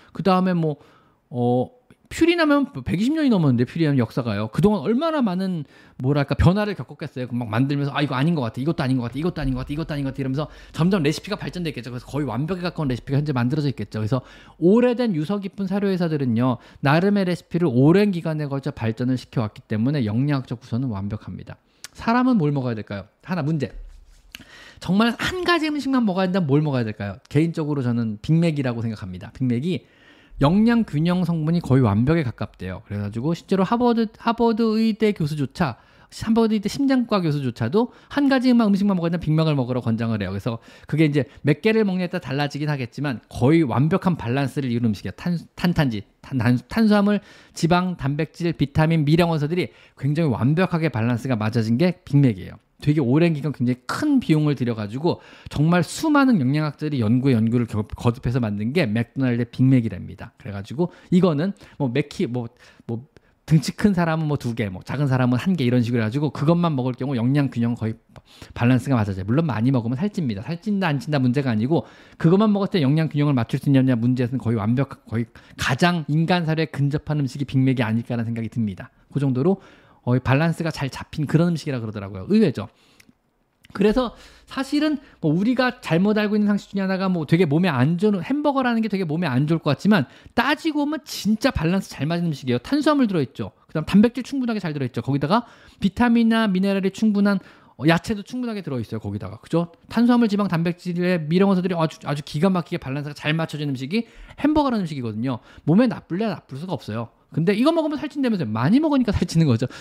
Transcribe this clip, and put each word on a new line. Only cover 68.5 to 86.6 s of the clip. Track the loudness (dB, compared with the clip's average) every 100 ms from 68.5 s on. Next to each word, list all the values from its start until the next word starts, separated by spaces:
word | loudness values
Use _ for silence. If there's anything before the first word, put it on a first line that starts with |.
밸런스가 | -2 2 2 2 0
맞아져요. | 0 -2
물론 | 0 0 0
많이 | 0 2
먹으면 | 2 0 -2
살찝니다. | -4 -2 -4 -4
살찐다 | -6 -8 -4 -2 0
안 | -2
찐다 | -2 0
문제가 | 2 2 0
아니고 | 0 2 0 -2 -14 -20 0
그것만 | 4 4 4
먹을 | 2 0
때 | 0
영양 | 2 2 2
균형을 | 0 2
맞출 | 2 0 -2
수 | 2
있느냐 | 4 4 2
문제에서는 | 2 0 0 -2
거의 | -2 0
완벽-, | 0 0 0 -6 -8
거의 | -6 -6 -10 -20 -8
가장 | -4 2 2 0 0
인간 | 0 2 0 0
사료에 | -2 -2
근접한 | 0 0 0 -4 -2
음식이 | -2 -4 -2
빅맥이 | 2 2 2
아닐까라는 | 0 -2 -2 -4 -4
생각이 | -6 -6
듭니다. | -4 -4 -6 -14 _ _
그 | -2
정도로, | 0 2 2 0 -4 -20 _ _ -2
어, | 0
밸런스가 | 2 2 2 -2 -6
잘 | -6 -8
잡힌 | -8 -12 -6 -6
그런 | -2 -2
음식이라 | -2 -4 -6
그러더라고요. | -6 -10 -12 -12 -2
의외죠. | 2 2 -2 -10 _ _ _ _ _ _ _ _ _ _
그래서 | 0 2 2 -2 -6 -20 -20 _
사실은 | -10 -2 0 0 -2 -6 -4
뭐 | 0
우리가 | 2 2 2 0 -2
잘못 | -2 2 2 2
알고 | 0 2
있는 | 2
상식 | 0